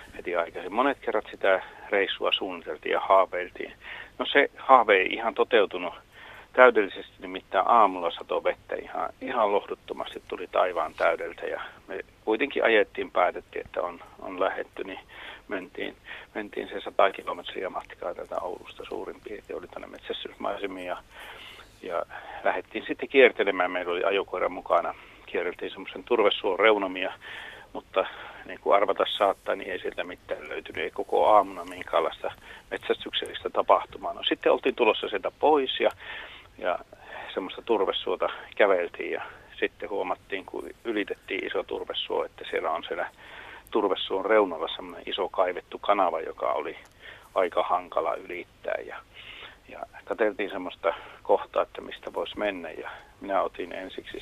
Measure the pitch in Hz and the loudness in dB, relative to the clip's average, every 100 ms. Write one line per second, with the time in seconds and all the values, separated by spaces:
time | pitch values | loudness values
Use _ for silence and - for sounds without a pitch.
0 | - - - 87 85 87 90 104 135 131 | -18 -12 -4 -2 -2 -4 -6 0 2 0
1 | - 110 - 101 101 95 - - - 101 | -2 -2 -4 -2 4 4 2 -14 -2 0
2 | 95 - 98 - 104 87 82 76 - 85 | 0 0 -2 -2 -4 -8 -10 -8 -2 -2
3 | - 95 90 90 90 - - - - - | 6 6 6 0 -6 -8 -12 -12 -16 -14
4 | - - 123 147 139 - - 131 110 98 | -14 -6 2 4 4 2 8 8 10 6
5 | 92 - 113 110 117 113 95 92 90 - | 6 0 -2 0 4 4 4 0 -6 -8
6 | - - - - - - 127 110 98 101 | -18 -20 -20 -20 -2 8 8 8 2 -2
7 | 92 - 95 92 - 98 90 117 101 92 | -14 -14 -10 -10 -2 2 6 8 8 4
8 | 85 - - 85 82 - - - - - | -2 -4 -4 -2 0 -4 -6 -8 -6 -6
9 | 85 - - 107 107 101 - 95 - - | -6 -6 -6 0 2 2 -2 -10 -10 -10
10 | - - - - 90 95 92 87 78 78 | -8 -10 -10 -10 -2 2 2 2 -2 2
11 | 85 82 85 82 80 78 - - - 95 | 2 2 -2 -8 -6 -6 -10 -14 -12 -10
12 | - - - 110 135 - 117 110 98 - | -10 -8 0 0 0 2 4 6 4 0
13 | 92 98 87 87 - 85 - - 87 85 | -4 2 2 0 -8 -10 -8 -4 -4 -6
14 | - - 98 92 92 95 - - 95 95 | -16 -14 -10 -2 -2 -2 -8 -10 -10 -10
15 | - - - - - 98 90 - 101 - | -16 -18 -16 -16 -8 -8 -8 -10 -10 -10
16 | - - - - 104 - 98 104 - - | -16 -16 -12 -10 -8 -8 -8 -8 -6 2
17 | 98 - - 87 - - 92 90 - - | 2 2 -8 -10 -8 -6 -6 -6 -10 -10
18 | 90 90 - 87 90 90 - - - 95 | -8 -8 -6 -6 -6 -8 -14 -16 -10 -8
19 | 92 87 - 104 - 85 87 - - - | -8 -12 -12 -14 -10 -10 -10 -14 -14 -14
20 | - - - - 101 101 98 92 90 87 | -10 -8 -8 -8 -6 -4 -6 -6 -6 -8
21 | - - - - - - - - - 85 | -10 -18 -16 -16 -18 -18 -20 -14 -4 -4
22 | - - - - 98 95 - 110 101 151 | -4 -8 -14 -4 -2 -2 -4 -8 -6 -6
23 | 127 139 120 - 98 92 90 90 87 87 | 2 8 8 8 0 2 0 0 -2 0
24 | - 98 87 90 90 90 - 87 82 - | 2 2 0 -2 -2 -2 2 2 2 -6
25 | - - - 98 87 87 95 98 95 98 | -12 -20 -6 -4 -2 -4 -8 -8 -12 -10
26 | 95 120 104 - 104 90 107 104 95 92 | 0 6 6 4 0 6 6 6 2 -2
27 | 92 - - - - - - - - 92 | -4 -6 -14 -14 -14 -16 -14 -14 -4 0
28 | 92 - - - - 92 - 101 101 98 | 0 -2 -14 -16 -14 -6 4 4 6 2
29 | 95 - 101 - - 98 98 90 98 - | 0 2 2 2 -2 -4 -4 -6 -6 -6
30 | 87 87 - 90 76 76 - 82 80 - | -8 -10 -10 -10 -8 -10 -8 -6 -6 -6
31 | - 101 95 104 98 92 87 90 90 85 | 0 4 8 8 6 -2 -10 -10 -2 2
32 | 78 - 95 - - - - 98 - 113 | 2 -2 -10 -10 -18 -18 -10 -6 -2 -2
33 | - - - - 92 - 98 92 - - | -2 -6 -6 -6 -4 0 4 4 4 -8
34 | 87 104 - 160 160 131 135 - 113 98 | -8 -4 -2 0 4 4 2 2 4 2
35 | 98 101 85 - 135 151 131 - 110 - | 0 -4 -4 0 4 4 2 2 0 0
36 | - - - - - - 95 87 - - | -12 -12 -14 -18 -20 -8 -4 -4 -6 -20
37 | - - - - 92 - - 110 95 - | -16 -14 -10 -8 -8 -8 0 2 2 0
38 | - 92 85 - - - 107 92 85 - | -2 -2 -2 -4 -8 2 4 4 2 -4
39 | 80 80 - - - - 101 - - 98 | -6 -6 -8 -14 -16 -4 -4 -4 -8 -4
40 | 95 87 - 95 90 - 80 - 117 104 | -4 -6 -6 -10 -8 -10 -12 -12 -4 -4
41 | 98 - - 101 - 98 - 101 - - | -2 -6 -6 -6 -4 -4 -4 -6 -6 -6
42 | - 90 78 - - - 82 82 - 82 | -2 -2 -2 -6 -6 -2 -2 -4 -4 -6
43 | 87 - - - - - - 120 101 92 | -6 -8 -20 -18 -18 -18 -4 0 2 0
44 | - 95 95 110 98 80 80 - 90 85 | -2 -2 4 6 4 0 -6 -8 -12 -12
45 | - 101 90 - 92 87 - - - 104 | -8 -4 -4 2 2 0 -8 -6 2 4
46 | 90 82 82 - - - 76 - - _ | 4 2 -4 -4 0 0 -2 -8 -16 _
47 | - - - 98 92 87 87 90 87 - | -20 -20 -4 0 2 2 2 0 0 -2
48 | 82 - - 87 - _ - - - - | 0 -2 -6 -10 -12 _ -6 -4 -6 -14
49 | - - - - - - - - - - | -16 -20 -18 -16 -18 -20 -18 -14 -14 -14
50 | - 101 107 98 98 95 90 - 85 - | -8 0 0 0 -6 -6 -10 -4 -2 -2
51 | - - - 101 - 95 85 - - - | -8 -10 0 0 2 -2 -2 -4 -12 -12
52 | - - 85 - 104 95 82 - - - | -8 -6 -6 -2 -4 -4 -8 -10 -12 -14
53 | - - 98 95 85 - 90 85 95 - | -20 -14 -2 0 0 -2 -10 -8 -10 -12
54 | - - | -12 -12